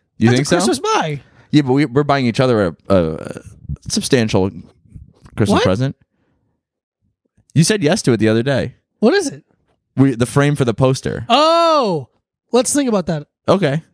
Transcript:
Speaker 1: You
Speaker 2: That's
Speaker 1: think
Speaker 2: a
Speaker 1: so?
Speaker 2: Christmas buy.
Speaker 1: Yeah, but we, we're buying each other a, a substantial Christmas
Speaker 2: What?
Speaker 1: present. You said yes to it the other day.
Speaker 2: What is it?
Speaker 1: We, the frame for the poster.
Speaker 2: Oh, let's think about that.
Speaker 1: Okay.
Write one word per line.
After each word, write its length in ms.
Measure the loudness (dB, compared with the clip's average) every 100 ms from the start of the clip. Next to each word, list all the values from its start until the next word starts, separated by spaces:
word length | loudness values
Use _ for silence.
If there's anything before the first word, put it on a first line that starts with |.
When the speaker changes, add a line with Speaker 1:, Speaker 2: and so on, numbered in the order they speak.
| _ 0
Speaker 1:
You 100 | 2
Speaker 2:
That's 80 | 2
Speaker 1:
think 80 | 0
Speaker 2:
a 40 |
Speaker 1:
so? 60 | 0
Speaker 2:
Christmas 220 | 0 -2
buy. 420 | -2 -2 -4 -8 -12 _ 0
Speaker 1:
Yeah, 140 | 0
but 100 | 2
we, 120 | 0 2
we're 180 | 0
buying 240 | 0 0 0
each 120 | 0
other 280 | 2 2 0
a, 280 | -4 0 0
a 460 | 0 -4 -10 -14 -18 -20 -14 -14 -6
substantial 640 | -6 0 0 2 0 -2 -4 -20 _ _ -20 -20 _ -14 -2
Christmas 140 | 0
Speaker 2:
What? 140 | 2
Speaker 1:
present. 320 | 2 0 -4 -6 _ _ _ _ _ _ _ _ _ _ _ _ _ _ _ 0
You 80 |
said 180 | 2 2
yes 180 | 0 0
to 100 | 0
it 40 | 0
the 120 | 2
other 140 | 0
day. 320 | 0 -2 -4 -10 _ -2
Speaker 2:
What 140 | 0 2
is 120 | -2
it? 160 | -10 _ _ _ _ _ 2
Speaker 1:
We, 160 | 2 2
the 120 | -2
frame 280 | 2 0 0
for 80 |
the 100 | -2 0
poster. 500 | 0 0 -4 -8 -2
Speaker 2:
Oh, 800 | 0 2 2 2 0 -2 -4 -8 _ _ _ -4
let's 200 | -2 0
think 160 | 0 0
about 200 | -2 -2
that. 200 | -6 -8 _ -2
Speaker 1:
Okay. 320 | 0 0 -2 -8